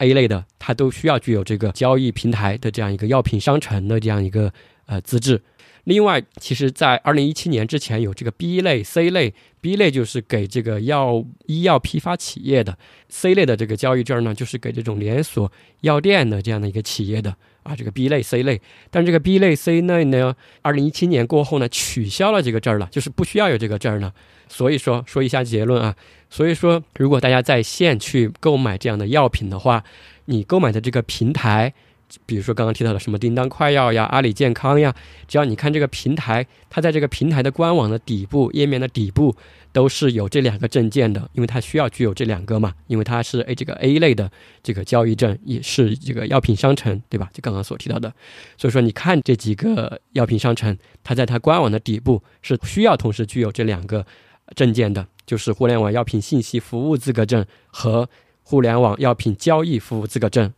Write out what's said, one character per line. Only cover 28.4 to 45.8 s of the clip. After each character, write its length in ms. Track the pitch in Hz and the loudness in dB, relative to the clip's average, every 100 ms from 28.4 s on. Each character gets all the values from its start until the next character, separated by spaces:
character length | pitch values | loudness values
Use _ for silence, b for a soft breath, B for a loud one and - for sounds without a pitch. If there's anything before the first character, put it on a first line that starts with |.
购 160 | 156 139 | 0 2
买 220 | 123 95 | 0 -2
这 100 | 123 | -2
样 100 | 104 | -2
的 80 | 104 | 0
药 200 | 147 127 | 2 2
品 220 | - 101 | 0 -6
的 80 | 95 | -2
话， 260 | 127 117 B B B B - | 0 0 B B B B -4
你 160 | 117 | -4
购 140 | 101 185 | 0 2
买 120 | 139 | 2
的 100 | 110 | 0
这 80 | 120 | -2
个 140 | 123 | -2
平 300 | - - 117 | -4 -2 -2
台， 420 | 151 110 107 123 b b b _ - | 0 2 2 0 b b b _ -20
比 120 | - 107 | -8 -6
如 60 | |
说 120 | 107 | -4
刚 100 | 113 | -2
刚 80 | 113 | -2
提 120 | 110 | -2
到 80 | 113 | -2
的 80 | 98 | -2
什 100 | - | -4
么 80 | 104 | -2
叮 160 | 117 | -2
当 140 | 120 131 | 0 -2
快 240 | - 147 | 0 0
药 200 | 139 123 | 2 2
呀、 120 | 113 | 0
阿 160 | 110 135 | 0 2
里 120 | 123 | 0
健 220 | 101 135 | 2 0
康 240 | 117 135 147 | 0 2 2
呀， 140 | 143 B B B - | 2 B B B -2
只 100 | 147 | 0
要 80 | |
你 120 | 143 104 | 0 -2
看 160 | 147 | -2
这 80 | 151 | -2
个 80 | 139 | -2
平 260 | - - | -2 -4
台， 320 | 156 120 113 127 b _ | -2 -2 -4 -4 b _
它 100 | - | -2
在 120 | 165 | 0
这 80 | 151 | 0
个 80 | 143 | -2
平 200 | - 165 | -2 0
台 140 | 143 | 2
的 80 | 135 | 0
官 240 | 135 165 | 0 2
网 160 | 170 107 | 2 2
的 80 | 110 | -2
底 260 | - 104 | -4 -6
部、 240 | 98 143 123 | -2 0 0
页 120 | 147 | 0
面 160 | 143 127 | 0 0
的 60 | 131 | -2
底 240 | - 101 | -4 -2
部 240 | 113 147 - b b b | 2 2 0 b b b
都 160 | 131 131 | 2 2
是 240 | - 139 | 2 0
有 160 | 113 101 | 0 0
这 120 | 143 | 0
两 160 | 127 104 | 0 0
个 80 | 117 | 0
证 200 | 135 113 | 0 2
件 240 | 135 113 | 2 0
的， 160 | 104 80 | 0 -6
因 80 | - | -4
为 60 | 120 | -2
它 120 | 123 | -2
需 160 | - 156 | -2 -2
要 120 | 123 | -2
具 160 | - | 0
有 100 | 117 | -2
这 100 | 92 | 0
两 220 | 113 92 101 | -4 -4 -2
个 140 | 110 | 0
嘛， 120 | 104 - - | 0 -4 -4
因 120 | 110 | -2
为 40 | |
它 180 | 107 117 | 0 -2
是， 200 | 113 123 | -2 -4
哎， 120 | 120 | -4
这 120 | 120 | -6
个 80 | - | -6
A 240 | - 131 156 | -2 2 4
类 160 | 160 | 4
的 160 | 107 95 b b b | 2 -2 b b b
这 100 | - | -8
个 120 | 98 | -6
交 200 | 95 120 | 0 2
易 120 | 113 107 | 2 2
证， 200 | 113 98 | 0 0
也 160 | - 117 | -6 -8
是 360 | - - | -4 2